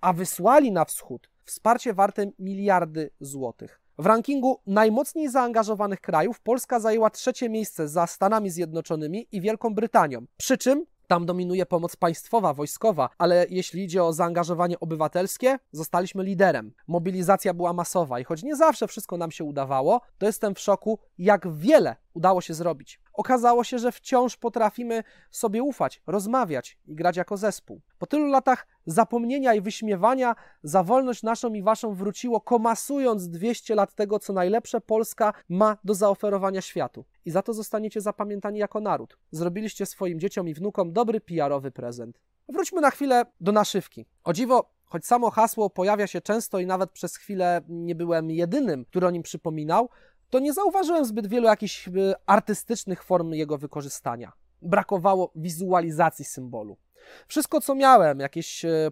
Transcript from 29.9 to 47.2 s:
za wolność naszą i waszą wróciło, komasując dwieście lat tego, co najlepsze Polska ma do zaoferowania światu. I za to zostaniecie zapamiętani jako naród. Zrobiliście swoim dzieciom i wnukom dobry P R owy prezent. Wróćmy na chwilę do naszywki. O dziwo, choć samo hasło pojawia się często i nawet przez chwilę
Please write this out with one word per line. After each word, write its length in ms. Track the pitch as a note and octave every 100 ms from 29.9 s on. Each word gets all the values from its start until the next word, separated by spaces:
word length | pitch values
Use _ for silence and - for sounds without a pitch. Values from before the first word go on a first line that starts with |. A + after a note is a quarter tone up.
| F#3+ G#3 C4 B3 A3+ - _
za 200 | D3+ F3+
wolność 400 | F3 B3+ B3+ A#3
naszą 300 | A3 A3+ A#3+
i 100 | G#3+
waszą 300 | F#3+ A3 A3+
wróciło, 480 | F#3 G3 - B3 A3+
komasując 880 | - A#3+ A3+ A3+ - C#4+ B3+ G#3+ F3
dwieście 460 | E3 A3 A#3+ - G#3+
lat 180 | G3
tego, 260 | - G3+ G#3
co 140 | -
najlepsze 480 | F#3+ F3+ A3+ - A#3
Polska 520 | - A3 A3+ - G#3+ - -
ma 280 | F3+ G#3+ G#3
do 100 | F#3+
zaoferowania 680 | G3+ G#3 G3 G#3 G3 G3 F#3+
światu. 440 | - F3 C3 - - _ E3+
I 60 |
za 100 | E3
to 120 | G3
zostaniecie 480 | A3 G#3 G#3+ G#3+ G#3+
zapamiętani 580 | G3+ G3+ G#3 G3+ G3+ G#3
jako 200 | G3+ G#3+
naród. 380 | G#3 D#3 A#2 _ _
Zrobiliście 540 | D#3+ F3 F3+ A3 - G3
swoim 340 | - F#3 E3
dzieciom 280 | G3 - F3
i 60 |
wnukom 400 | D3+ G3+ G3 F3
dobry 280 | F3+ A#3 A3
P 240 | - E3 C#3+
R 60 |
owy 200 | C#3 C3+
prezent. 480 | - A#2+ A#2+ A#2 - _ _ -
Wróćmy 320 | D#4+ F4 F4
na 100 | C#4+
chwilę 340 | - C#4+ B3 A#3 -
do 100 | F3
naszywki. 540 | G#3+ G3+ G3+ - - A2 _
O 100 | -
dziwo, 380 | F3 A#3+ B3 - _ _
choć 200 | E3+ -
samo 240 | A#3+ A3+
hasło 400 | A3 A3+ - G3+
pojawia 380 | - F#3+ G#3 G3+
się 140 | F3+
często 380 | - A3 - G3
i 60 | F3+
nawet 260 | F#3 F#3
przez 240 | - F3
chwilę 460 | -